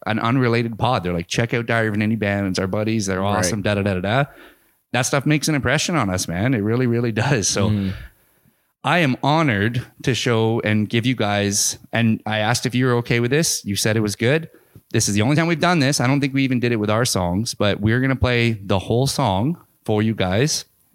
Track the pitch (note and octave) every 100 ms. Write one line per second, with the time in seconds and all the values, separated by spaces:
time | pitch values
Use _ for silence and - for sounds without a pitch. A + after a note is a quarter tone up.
0 | - A2 A2+ C3 B2 A2+ A#2 A2 A#2 B2
1 | F2 F2 E2+ - A#2 A#2+ A#2 A#2 A2 G#2
2 | G#2+ A2+ G2+ G2+ G2 F#2+ F#2+ G#2 G#2+ A2+
3 | F#2+ F#2 G2 G#2 F2 G#2 G2+ G2+ G2+ F#2
4 | G2 B2 C#3+ - - - _ _ - B2
5 | B2+ C#3+ D3+ D3+ D3+ D3 A#2+ D3+ - E3
6 | G2+ F#2 - E2+ A#2+ B2 G#2 A#2+ B2+ A#2
7 | A#2+ G#2+ C3+ C3+ F2+ G#2 G#2+ G#2 G2 F#2
8 | - _ _ _ _ _ _ _ C3 E3+
9 | C#3+ A#2+ C#3 D#3 D#3 G2+ G#2+ A#2+ - _
10 | - A2+ B2+ A2+ A2+ A2+ G#2 G#2+ G#2 A#2
11 | A#2+ A2+ G#2 G#2 G2+ G2+ - - - A2+
12 | A2+ A2 - G#2+ G#2+ B2 B2 B2 B2+ A#2+
13 | A#2 A#2+ A#2+ D3 E3 - - G2 A2+ A2
14 | G#2+ G2+ A2+ D#3 E3 - _ - _ -
15 | - G2+ A#2 D3+ E3 D#3+ E3+ F3 C3+ C#3+
16 | B2+ C#3+ C#3 C3+ C3 B2+ A#2+ A#2 G#2 G#2+
17 | B2 G2 F2 F#2 A#2+ - G2+ G2 G#2+ A#2+
18 | C3+ B2 B2+ A#2+ A#2 G#2+ G2 G2 - A#2
19 | C3+ - B2 F#2+ C3 F3 - _ - G#2+
20 | A2 G#2+ F#2 G2 D3+ - - _ _